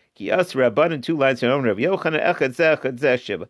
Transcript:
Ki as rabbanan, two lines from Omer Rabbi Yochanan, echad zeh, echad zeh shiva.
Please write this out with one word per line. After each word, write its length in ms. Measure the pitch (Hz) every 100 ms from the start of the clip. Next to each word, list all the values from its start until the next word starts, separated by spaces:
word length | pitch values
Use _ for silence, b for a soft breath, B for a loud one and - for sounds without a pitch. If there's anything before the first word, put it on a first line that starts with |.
| b
Ki 160 | - 208
as 240 | 185 180
rabbanan, 480 | 131 123 110 165 156
two 160 | 120 160
lines 220 | 135 123
from 100 | 123
Omer 200 | 139 123
Rabbi 120 | 98
Yochanan, 420 | 151 190 165 156
echad 320 | - 175 139 127
zeh, 240 | 160 151
echad 200 | 135 123
zeh 200 | 143 127
shiva. 300 | - 95 -